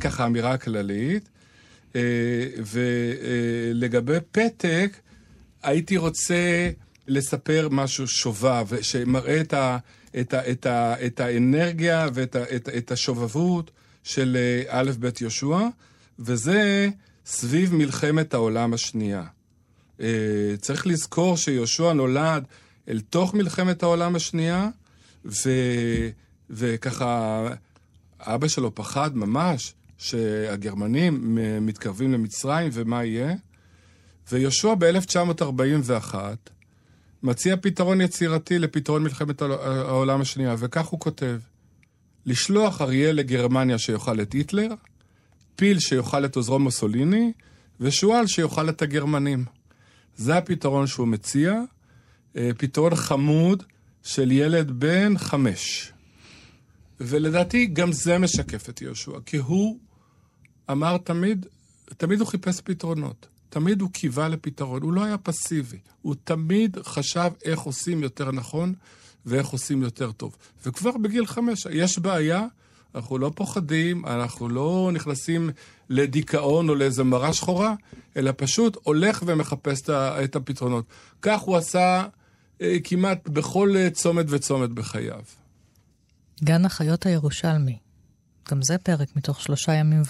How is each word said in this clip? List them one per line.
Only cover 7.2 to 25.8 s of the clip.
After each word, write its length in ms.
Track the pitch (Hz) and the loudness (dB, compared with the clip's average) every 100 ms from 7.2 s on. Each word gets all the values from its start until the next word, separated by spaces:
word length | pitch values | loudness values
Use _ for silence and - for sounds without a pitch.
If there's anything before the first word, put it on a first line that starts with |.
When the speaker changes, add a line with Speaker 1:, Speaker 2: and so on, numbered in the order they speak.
| 135 123 - 156 156 | 0 -4 2 2 4
Speaker 1:
משהו 380 | 139 135 - 127 | 2 0 -2 -2
שובב, 580 | - 127 104 127 123 104 117 | -2 -2 0 2 2 0 -4
שמראה 580 | 104 131 120 131 127 156 | -2 -2 0 0 2 0
את 140 | 156 | 0
ה-, 240 | 143 131 123 - - - - | 0 0 -2 -6 -20 -12 -6
את 140 | 120 | -2
ה-, 160 | 131 127 | -2 -2
את 160 | 123 131 | -2 0
ה-, 400 | 120 117 120 123 | 0 0 0 -4
את 140 | 117 | -4
האנרגיה 880 | 123 120 123 147 170 170 170 165 156 | -2 2 4 4 2 0 2 2 0
ואת 220 | 127 127 127 | -2 -4 -4
ה-, 200 | 120 127 | -4 -6
את, 120 | 120 120 | -4 -6
את 160 | 117 | -4
השובבות 800 | 123 - 120 117 143 175 175 165 _ _ _ | -4 -2 -2 -2 0 0 0 -4 _ _ _
של, 340 | - - 131 127 | -8 -2 0 2
אה, 400 | 123 123 127 123 | 2 0 -2 -2
א' 100 | 135 123 | 0 0
ב' 80 | 123 117 | -4 -4
יהושע, 380 | 117 113 139 170 226 247 _ _ _ - | -6 -4 -2 0 0 -4 _ _ _ -14
וזה 680 | 117 123 117 196 208 196 202 202 _ _ - | -4 -2 2 2 4 2 0 -2 _ _ -10
סביב 480 | - 120 151 185 | -6 0 2 4
מלחמת 600 | 170 143 - 147 156 156 | 4 2 0 2 2 2
העולם 400 | 123 113 113 117 | 0 0 2 0
השנייה. 500 | 117 - 117 107 101 82 - _ _ _ _ _ - | 0 -4 -4 -2 -4 -8 -16 _ _ _ _ _ -8
אה, 540 | 113 113 107 104 104 104 | -2 0 0 0 0 -2
צריך 280 | - 139 185 | -4 -4 0
לזכור 500 | 165 - - 180 170 | 0 -2 0 2 2
שיהושע 560 | - 131 113 - 170 | 0 0 0 2 2
נולד 520 | 156 131 131 160 202 131 - _ _ - | 4 4 2 2 0 -4 -16 _ _ -6
אל 120 | 113 | -6
תוך 340 | 104 170 185 | -2 0 2
מלחמת 480 | 208 185 170 185 175 | 2 0 0 0 2
העולם 340 | 175 170 175 175 | 2 2 2 0
השנייה, 520 | - 170 165 180 208 - _ _ _ _ | -2 -2 0 0 -2 -4 _ _ _ _
ו-, 840 | - 107 131 131 123 120 | -10 -4 0 2 2 0